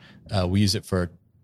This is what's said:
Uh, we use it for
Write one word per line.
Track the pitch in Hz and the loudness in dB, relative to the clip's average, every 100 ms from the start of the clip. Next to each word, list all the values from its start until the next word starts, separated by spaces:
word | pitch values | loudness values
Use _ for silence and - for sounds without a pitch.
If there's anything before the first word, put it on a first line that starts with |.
| - - - | -20 -20 -6
Uh, | 104 90 | -2 0
we | 98 | 2
use | 101 95 | 2 0
it | - | -2
for | 95 87 - _ _ | -2 -4 -8 _ _